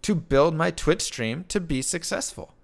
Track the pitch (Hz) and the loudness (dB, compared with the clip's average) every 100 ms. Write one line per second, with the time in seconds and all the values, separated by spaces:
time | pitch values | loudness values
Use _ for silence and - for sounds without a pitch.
0 | - 185 - 139 160 156 175 170 - 170 | 0 -2 4 6 6 4 -2 0 2 2
1 | - - 110 131 180 208 170 135 131 170 | 0 -4 -4 -6 -4 -4 -2 -4 -2 -4
2 | - 202 - - - _ | -4 -4 -6 -10 -16 _